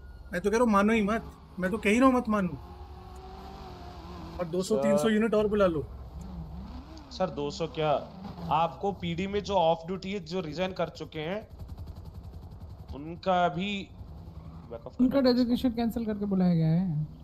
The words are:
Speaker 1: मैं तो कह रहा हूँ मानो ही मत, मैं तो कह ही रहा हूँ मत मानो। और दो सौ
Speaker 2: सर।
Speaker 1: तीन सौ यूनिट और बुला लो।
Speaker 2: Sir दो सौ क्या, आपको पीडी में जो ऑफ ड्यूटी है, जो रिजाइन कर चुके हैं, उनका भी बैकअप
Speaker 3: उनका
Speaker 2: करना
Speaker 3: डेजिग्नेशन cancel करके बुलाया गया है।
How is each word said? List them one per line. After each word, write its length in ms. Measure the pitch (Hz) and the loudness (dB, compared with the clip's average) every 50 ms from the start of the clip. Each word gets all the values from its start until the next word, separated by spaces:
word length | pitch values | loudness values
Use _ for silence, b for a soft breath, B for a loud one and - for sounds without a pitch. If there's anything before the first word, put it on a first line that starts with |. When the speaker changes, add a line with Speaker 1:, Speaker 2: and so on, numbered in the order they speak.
| - - - - - - - | -18 -16 -16 -16 -12 -8 -6
Speaker 1:
मैं 80 | 180 | -2
तो 100 | 175 202 | 0 2
कह 60 | 208 233 | 4 4
रहा 60 | 254 | 6
हूँ 100 | 233 208 | 6 6
मानो 200 | 196 202 214 226 | 6 6 6 6
ही 80 | 226 | 4
मत, 300 | 202 196 220 220 - - - - - - - - | 4 2 0 0 -4 -6 -12 -16 -18 -14 -6 -4
मैं 120 | 180 185 | -2 -2
तो 60 | 208 214 | -2 0
कह 120 | - 202 | 2 4
ही 100 | 214 247 | 6 8
रहा 100 | 269 269 | 8 8
हूँ 60 | 247 | 6
मत 140 | 247 - 220 | 6 4 2
मानो। 380 | 214 208 190 170 143 - - - - - - - - - - - - - - - - - - - - - - - - - - - - - - - - - - - - - | 2 2 2 0 -2 -4 -10 -12 -14 -14 -14 -16 -16 -16 -16 -16 -14 -14 -14 -14 -14 -14 -14 -14 -14 -14 -14 -14 -14 -14 -14 -14 -14 -14 -14 -14 -12 -12 -12 -10 -6 -6
और 60 | 180 | -4
दो 180 | 165 175 180 185 | -2 0 0 0
सौ 120 | - 220 | 2 2
Speaker 2:
सर। 80 | 214 - | 4 4
Speaker 1:
तीन 140 | 208 - 196 | 6 6 6
सौ 120 | - 226 | 6 6
यूनिट 240 | 214 208 226 226 214 | 6 4 4 4 4
और 140 | 214 214 202 | 4 4 4
बुला 200 | 214 208 196 180 | 4 6 6 4
लो। 200 | 165 147 127 - - - - - - - - 190 185 175 156 - - - - - - - - - - - - - | 4 2 -2 -4 -8 -12 -12 -12 -12 -12 -12 -10 -10 -10 -10 -10 -10 -10 -10 -10 -12 -12 -12 -14 -16 -16 -16 -10
Speaker 2:
Sir 180 | - - 190 170 | -4 -2 -2 -2
दो 220 | 143 143 143 143 | 0 -2 -4 -4
सौ 160 | 143 - 165 156 | -4 -4 -4 -4
क्या, 240 | - 160 151 156 139 113 - - - - - - - - - 170 | -2 0 2 4 4 2 0 -4 -12 -14 -12 -12 -12 -8 -2 0
आपको 400 | 139 156 165 165 - - - 202 | 2 2 2 2 0 -2 -4 -4
पीडी 360 | 185 - 175 170 165 156 190 196 | -2 -2 -2 -4 -2 -2 -2 -2
में 160 | 202 208 180 | -2 -2 -2
जो 120 | 175 202 | 0 2
ऑफ 320 | 185 165 160 170 165 165 165 | 4 6 6 4 4 0 -4
ड्यूटी 260 | 196 185 190 190 202 | -6 -6 -4 -4 -6
है, 60 | 208 | -6
जो 200 | 165 151 175 190 | -6 -4 -4 -4
रिजाइन 340 | 175 151 143 160 185 185 180 | -4 -4 -2 -2 -2 -2 -2
कर 160 | 180 170 160 | -2 -2 -4
चुके 300 | 165 - 160 - - 156 | -4 -6 -12 -10 -8 -6
हैं, 280 | 151 160 190 214 226 - - - - - - - - - - - - - - - - - - - - - - - - - - - - - - | -4 -4 -4 -6 -6 -10 -14 -14 -14 -12 -12 -12 -12 -12 -12 -12 -14 -14 -14 -14 -14 -14 -14 -14 -14 -16 -16 -14 -14 -14 -14 -14 -12 -12 -10
उनका 540 | 135 147 160 175 170 - 190 185 180 175 175 | -10 -8 -8 -10 -4 2 4 4 6 6 4
भी 400 | 165 170 190 208 202 196 180 - - - - - - - - - - - - - - - - - | 4 2 -2 -2 -2 -4 -6 -8 -12 -14 -14 -14 -14 -14 -14 -14 -14 -14 -14 -14 -14 -14 -12 -12
बैकअप 300 | - - - - - - | -12 -12 -12 -6 0 2
Speaker 3:
उनका 140 | 247 254 254 | 2 4 4
Speaker 2:
करना 160 | 277 254 254 | 4 4 6
Speaker 3:
डेजिग्नेशन 380 | 240 247 254 233 247 - - 262 | 6 4 4 2 2 2 2 0
cancel 360 | 226 233 233 233 - 240 233 | 0 0 0 -2 -2 -2 -2
करके 200 | 214 214 202 208 | -4 -2 -2 -2
बुलाया 300 | 202 190 185 180 180 175 | 0 2 4 4 4 4
गया 120 | 160 160 160 | 4 4 4
है। 540 | 160 175 190 185 151 151 151 151 - - | 4 2 2 2 0 -2 -2 -4 -6 -12